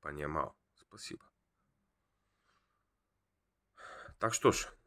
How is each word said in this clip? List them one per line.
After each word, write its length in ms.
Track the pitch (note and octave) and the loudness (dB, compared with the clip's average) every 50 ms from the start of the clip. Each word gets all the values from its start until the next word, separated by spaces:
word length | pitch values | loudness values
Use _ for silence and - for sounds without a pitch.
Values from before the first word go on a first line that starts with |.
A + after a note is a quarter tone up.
Понимал. 560 | - C#2+ D2 D2 D2 D2 D#2 D#2+ C2+ - - _ _ _ _ | -8 -8 -6 -4 -4 -2 0 0 -2 -2 -4 _ _ _ _
Спасибо. 500 | _ - _ - G#2+ - - - - - - _ _ _ _ _ _ _ _ _ _ _ _ _ _ _ _ _ _ _ _ _ _ _ _ _ _ _ _ _ _ _ _ _ _ _ _ _ _ _ _ _ _ _ _ _ _ _ _ _ - - - - - - - - - | _ -20 _ -20 -16 -14 -12 -12 -14 -14 -20 _ _ _ _ _ _ _ _ _ _ _ _ _ _ _ _ _ _ _ _ _ _ _ _ _ _ _ _ _ _ _ _ _ _ _ _ _ _ _ _ _ _ _ _ _ _ _ _ _ -20 -16 -16 -14 -14 -14 -16 -8 -2
Так 140 | - A2+ A2 | -2 0 0
что 200 | - - C3+ - | 6 6 6 6
ж 160 | - - - - - _ | 6 0 -6 -12 -20 _